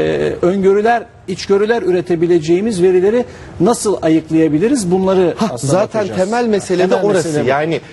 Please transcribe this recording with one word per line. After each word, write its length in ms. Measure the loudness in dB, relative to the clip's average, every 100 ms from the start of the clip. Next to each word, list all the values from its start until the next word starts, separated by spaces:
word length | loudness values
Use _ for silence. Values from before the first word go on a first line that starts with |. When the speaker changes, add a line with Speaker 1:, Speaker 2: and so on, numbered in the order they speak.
| 0 0 -2 -2
Speaker 1:
öngörüler, 640 | 0 2 2 2 2 0 -4 -14 -10
içgörüler 540 | -6 0 0 2 0
üretebileceğimiz 1000 | 0 -2 0 0 2 2 2 0 0 0
verileri 420 | 2 4 2 0 -2 -8 -12 -2
nasıl 380 | 0 0 -2 -2
ayıklayabiliriz? 920 | 2 0 2 0 2 2 0 0 0
Bunları 420 | 0 2 2 0 0
Speaker 2:
Hah, 120 | -4
Speaker 1:
aslında 180 | -4 -2
Speaker 2:
zaten 280 | 0 0 -2 -4
Speaker 1:
bakacağız. 220 | -2 -2
Speaker 2:
temel 180 | -2 0
mesele 360 | -2 -2 0
de 60 | 0
Speaker 1:
Temel 160 | 2 0
Speaker 2:
orası. 220 | 0 0
Speaker 1:
mesele 160 | -2
bu. 40 | 0
Speaker 2:
Yani 320 | 0 0 -4 -6